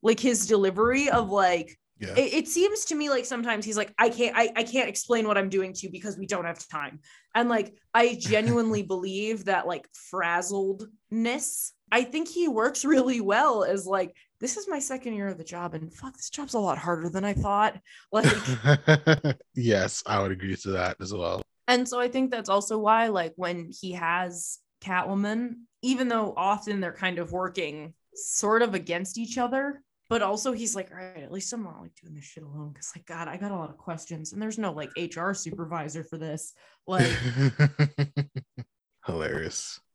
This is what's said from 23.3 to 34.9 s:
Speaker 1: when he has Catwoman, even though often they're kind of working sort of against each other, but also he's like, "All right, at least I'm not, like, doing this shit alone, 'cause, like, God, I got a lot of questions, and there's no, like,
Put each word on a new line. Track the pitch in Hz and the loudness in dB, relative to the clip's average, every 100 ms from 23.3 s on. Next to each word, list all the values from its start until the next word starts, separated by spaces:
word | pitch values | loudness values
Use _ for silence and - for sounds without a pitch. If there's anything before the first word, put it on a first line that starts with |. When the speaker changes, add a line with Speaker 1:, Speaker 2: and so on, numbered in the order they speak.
| 165 | -4
Speaker 1:
when | 180 175 165 | -4 -4 -8
he | 165 190 | -10 -10
has | 180 170 175 180 175 - - _ _ | -4 -2 -2 -2 -8 -10 -12 _ _
Catwoman, | - 180 180 196 202 220 240 233 - _ | -4 -2 -2 -2 -2 -2 -4 -8 -18 _
even | 254 262 254 | -2 0 2
though | 233 208 - | 0 0 0
often | 185 208 208 202 | 0 0 0 -2
they're | 180 | -2
kind | - 185 175 | -2 -2 -2
of | 170 | -4
working | 175 185 180 156 147 151 - _ - | -2 -4 -2 -6 -6 -12 -18 _ -14
sort | - - 208 220 | -6 -2 2 4
of | 233 196 | 4 0
against | 156 170 185 - | -2 -4 -4 -8
each | 226 233 | -8 -2
other, | 247 262 277 277 _ _ _ | -2 0 -2 -6 _ _ _
but | 226 | 0
also | 202 208 233 | 0 0 -2
he's | 233 226 196 | -2 -4 -4
like, | 185 | -8
"All | 170 | -12
right, | 185 180 | -16 -14
at | 139 | -12
least | 190 190 | -10 -8
I'm | 240 | -8
not, | 196 160 | -10 -12
like, | 170 _ | -18 _
doing | 170 151 | -20 -18
this | |
shit | 139 - | -18 -18
alone, | 151 143 151 | -14 -12 -12
'cause, | 143 - - | -12 -14 -16
like, | - | -14
God, | 165 165 | -10 -8
I | 180 | -8
got | 202 | -6
a | 196 | -6
lot | 156 | -8
of | - | -12
questions, | - 160 - 165 156 | -10 -10 -10 -12 -10
and | 202 | -8
there's | 214 220 | -6 -4
no, | 208 | -4
like, | 151 139 | -4 -8